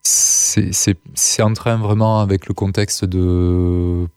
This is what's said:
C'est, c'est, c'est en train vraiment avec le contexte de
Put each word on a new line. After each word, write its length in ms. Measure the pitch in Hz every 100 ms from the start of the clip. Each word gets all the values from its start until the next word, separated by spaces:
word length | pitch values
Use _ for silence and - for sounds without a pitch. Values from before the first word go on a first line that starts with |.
C'est, 680 | - - - - - - 90
c'est, 260 | 90 - 92 -
c'est 280 | - - -
en 100 | 107
train 240 | 110 120 113
vraiment 440 | 104 104 110 110
avec 260 | 101 98 -
le 80 |
contexte 500 | 95 98 98 104 -
de 1000 | 98 92 90 90 90 90 90 87 87 87 87